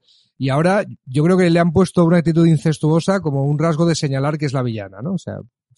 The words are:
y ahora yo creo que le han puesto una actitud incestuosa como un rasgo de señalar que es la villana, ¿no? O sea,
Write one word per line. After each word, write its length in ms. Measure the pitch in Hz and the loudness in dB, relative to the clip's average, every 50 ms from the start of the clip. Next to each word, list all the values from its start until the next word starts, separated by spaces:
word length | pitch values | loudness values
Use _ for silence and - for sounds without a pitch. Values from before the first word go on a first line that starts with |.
| _ _ _ _ _ _ _ | _ _ _ _ _ _ _
y 120 | - 131 135 | -6 -4 -2
ahora 360 | 131 143 160 180 190 214 202 - 120 - _ | 0 0 2 2 0 0 -2 -4 -10 -18 _
yo 160 | - 127 151 147 | -6 -2 0 2
creo 140 | 170 185 | 2 2
que 120 | 180 185 175 | 2 4 4
le 120 | 165 170 | 4 2
han 120 | 170 175 151 | 2 2 2
puesto 320 | 180 190 - - - 175 | 2 0 2 2 2 2
una 120 | 165 175 | 4 4
actitud 280 | 175 156 170 165 160 170 | 2 2 2 2 4 4
incestuosa 760 | 165 160 147 - 165 151 - - 151 156 165 156 - 190 202 | 4 4 2 2 0 -2 0 0 0 0 0 0 0 -2 -2
como 240 | 170 156 139 139 139 | -2 -4 -4 -2 -2
un 160 | 143 147 143 | -2 -2 0
rasgo 260 | 156 165 160 147 170 | 0 0 0 0 0
de 80 | 170 165 | 0 0
señalar 420 | - - 147 135 135 135 147 151 | 0 -2 -4 -2 -2 -2 -2 -2
que 100 | 151 147 | -2 -4
es 60 | 143 120 | -4 -2
la 120 | 139 127 | -2 -4
villana, 360 | 123 113 107 101 98 95 95 | -4 -4 -6 -8 -12 -12 -12
¿no? 120 | 120 165 196 | -8 -6 -6
O 60 | 170 | -6
sea, 180 | - - 101 101 101 117 _ _ _ _ _ | -6 -8 -12 -12 -14 -16 _ _ _ _ _